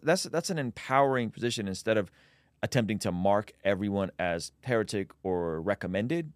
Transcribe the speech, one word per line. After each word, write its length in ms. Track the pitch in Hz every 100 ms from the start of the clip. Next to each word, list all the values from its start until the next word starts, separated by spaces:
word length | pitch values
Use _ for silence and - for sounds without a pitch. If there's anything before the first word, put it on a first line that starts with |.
that's, 200 | 147 190
that's 260 | - 160 -
an 100 | 165
empowering 680 | 127 - - 135 139 131 113
position 380 | - 120 117 101
instead 300 | 92 - 110
of 140 | 95 - _ _ _ _
attempting 360 | - 131 107 104
to 140 | 104
mark 400 | 87 95 101 - - 98
everyone 440 | 95 101 98 95 -
as 360 | 87 85 - -
heretic 500 | 123 117 104 104 98 -
or 380 | 95 90 85 80
recommended. 680 | 85 98 92 92 120 165 156